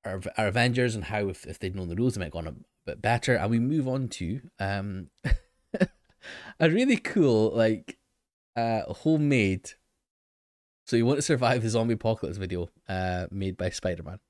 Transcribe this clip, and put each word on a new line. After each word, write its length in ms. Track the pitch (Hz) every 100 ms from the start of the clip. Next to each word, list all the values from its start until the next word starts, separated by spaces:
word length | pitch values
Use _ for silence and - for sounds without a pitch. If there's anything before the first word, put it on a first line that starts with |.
| 101
our, 160 | 92 95 -
our 100 | 107
Avengers 480 | 107 123 123 123 110
and 100 | 90
how 220 | 110 98
if, 180 | 87 -
if 140 | -
they'd 160 | 95 98
known 140 | 90
the 60 | 87
rules, 200 | 123 107
they 40 |
might 60 | 87
have 80 |
gone 140 | 85 80
a 80 | - - _ -
bit 160 | -
better. 340 | 113 117 - 117
And 160 | 98
we 80 | 117
move 280 | 123 156 131
on 200 | 131 123
to, 320 | - 85 113 - _
um, 500 | 98 98 101 95 85 _
<laughs> 1400 | - - _ _ _ - - _ _ _ - - - -
a 100 | 160
really 280 | 180 262 226
cool, 540 | - 208 147 110 110
like, 460 | 117 113 110 - - _ _ _ _ _ -
uh, 260 | 117 110 -
homemade, 840 | - 156 156 147 135 101 92 - - _ _ _ _ _ _ _ _ _ _ -
so 100 | 117
you 100 | 117
want 120 | 139
to 60 |
survive 380 | - 139 120 123
the 80 | 113
zombie 260 | 113 113 110
apocalypse 420 | 113 110 - 98
video, 320 | 92 90 85 _ -
uh, 400 | 95 92 90 90
made 260 | 98 95 90
by 120 | 92
Spider-Man. 500 | - 92 87 85 92 _